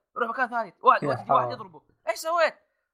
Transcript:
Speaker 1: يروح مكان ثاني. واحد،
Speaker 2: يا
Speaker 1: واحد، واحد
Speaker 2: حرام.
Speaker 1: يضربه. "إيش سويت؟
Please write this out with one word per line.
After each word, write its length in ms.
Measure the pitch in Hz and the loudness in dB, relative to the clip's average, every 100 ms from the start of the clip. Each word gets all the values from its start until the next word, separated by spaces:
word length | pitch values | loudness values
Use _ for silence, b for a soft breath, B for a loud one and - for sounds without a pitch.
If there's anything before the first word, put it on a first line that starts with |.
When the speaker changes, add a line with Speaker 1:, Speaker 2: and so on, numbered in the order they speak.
| _ - | _ -6
Speaker 1:
يروح 140 | 226 | -6
مكان 200 | 233 240 | -2 -4
ثاني. 240 | 240 202 - | -4 -6 0
واحد، 220 | 233 226 | 4 4
Speaker 2:
يا 40 | 143 | 2
Speaker 1:
واحد، 120 | 127 | -4
واحد 100 | - | 2
Speaker 2:
حرام. 220 | 254 - | 2 2
Speaker 1:
يضربه. 300 | - 196 156 _ _ - | -6 -14 -20 _ _ -8
"إيش 100 | 359 | -6
سويت؟ 340 | 320 339 311 - _ _ _ | -2 0 0 -2 _ _ _